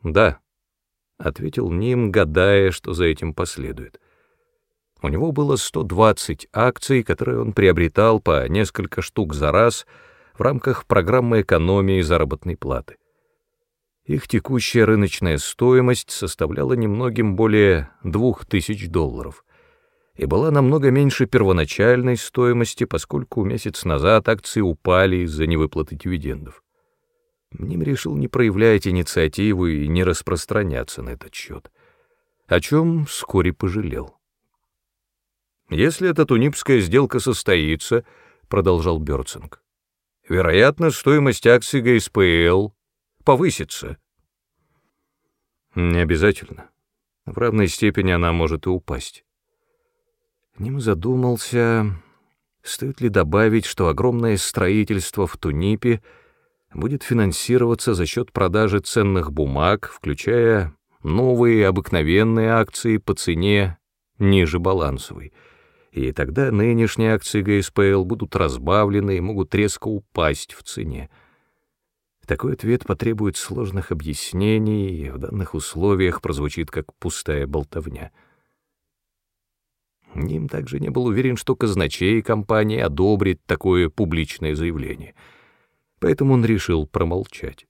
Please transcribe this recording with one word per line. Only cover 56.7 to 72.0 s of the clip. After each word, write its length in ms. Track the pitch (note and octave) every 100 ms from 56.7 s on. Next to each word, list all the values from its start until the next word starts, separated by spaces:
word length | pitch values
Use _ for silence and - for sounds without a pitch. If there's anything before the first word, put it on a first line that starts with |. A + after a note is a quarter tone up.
будет 300 | - G2 C#3
финансироваться 880 | - A#2 G2+ E2+ - B2 A#2+ A2+ -
за 100 | F#2+
счёт 280 | E2+ - F#2+
продажи 480 | - F#2+ G2 G#2+ G2+
ценных 520 | - - G2+ F#2+ D#2
бумаг, 580 | C#2+ C#2+ C2+ E2 G2+ -
включая 840 | - - C#2+ - A#2+ A#2 G#2+ F2 - _ _
новые 640 | D#2 F2 B2+ B2 A#2+ A2 G2
обыкновенные 840 | F#2+ - F2+ D2+ F#2 A2 A2+ A2
акции 480 | A2+ A2 - A#2+ A2
по 160 | -
цене 640 | F#2+ - E2 F#2+ G#2 F#2+ E2 _ _ _ _
ниже 400 | G2 G2 E2+ E2+
балансовой, 720 | F2 F#2+ D2+ C2+ - - - _ _ _ _ _ _
и 220 | - C2
тогда 380 | - C2 D2 C3+
нынешние 640 | G#2+ A2+ A#2 A2+ - A2+
акции 260 | A2 - G#2+
Г 220 | G2 G2+
С 80 | F#2+
П 220 | - G2
Л 120 | G2
будут 320 | F#2 G#2+ G#2 -
разбавлены 800 | E2 B1+ C2+ G2 G2+ G2+ G2 F#2+
и 40 |
могут 340 | F#2 G#2 F#2
резко 340 | G2+ G#2 - -
упасть 640 | G#2+ _ - D#2+ - -
в 120 | -
цене. 440 | - - D#2+ B1+ C#2+ _ _ _ _ _ _ _ _ _